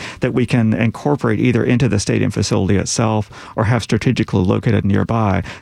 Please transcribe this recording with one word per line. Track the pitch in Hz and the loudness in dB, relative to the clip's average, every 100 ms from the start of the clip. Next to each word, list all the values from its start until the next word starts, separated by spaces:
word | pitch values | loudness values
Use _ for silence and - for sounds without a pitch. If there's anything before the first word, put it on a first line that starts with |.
| - - | -6 -4
that | 127 | -2
we | 123 | 0
can | 120 127 110 | 0 2 2
incorporate | 110 113 - 147 143 117 104 | 2 0 -2 -2 0 0 0
either | 123 117 | 2 2
into | 127 123 123 | 2 2 2
the | 104 | 0
stadium | - 110 104 | 0 0 0
facility | 107 101 107 95 98 | -2 0 0 2 0
itself | 87 - 110 107 - - - | 0 0 0 0 -4 -10 -8
or | - | -2
have | 107 123 | 0 0
strategically | - 113 135 110 110 104 | 0 0 0 0 0 0
located | 92 107 - 101 | 2 0 0 0
nearby | 98 101 95 113 104 95 - - | 2 0 0 0 0 -2 -4 -8